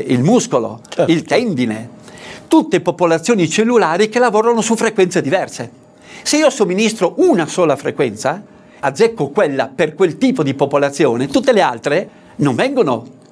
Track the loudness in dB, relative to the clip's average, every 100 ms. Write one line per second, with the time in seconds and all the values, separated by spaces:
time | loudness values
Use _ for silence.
0 | 2 0 4 2 2 -2 -4 -10 -14 -2
1 | 0 0 0 -2 0 -2 -4 -4 -12 -20
2 | -20 -20 -20 -20 0 2 2 -2 -2 0
3 | 0 0 2 0 2 0 2 2 2 0
4 | 0 2 2 2 2 0 0 0 0 2
5 | 0 0 -2 -2 -4 -8 -14 -14 -20 _
6 | -20 -12 -2 2 2 2 0 2 0 0
7 | -2 2 2 2 0 0 0 0 -4 -2
8 | -2 -2 -6 -6 -10 -20 -20 -6 -6 0
9 | 0 0 -4 0 0 0 -4 -2 -2 0
10 | -2 2 0 0 -2 0 0 0 -2 0
11 | 0 0 0 0 2 2 2 -2 -2 -4
12 | -4 -14 -20 -2 -2 0 0 0 0 0
13 | -6 -20 -14